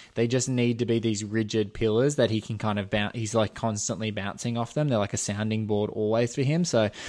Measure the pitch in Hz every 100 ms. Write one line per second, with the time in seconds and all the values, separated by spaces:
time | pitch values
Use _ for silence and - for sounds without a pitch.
0 | - - 117 127 120 123 120 113 113 117
1 | 113 104 107 110 107 113 101 - 110 110
2 | 139 147 113 110 - 107 110 104 98 107
3 | 104 120 107 113 104 - 113 107 - 92
4 | 110 104 98 - 120 117 113 - 151 113
5 | 101 107 - 101 107 110 107 104 104 110
6 | 107 113 120 - 135 160 175 117 107 -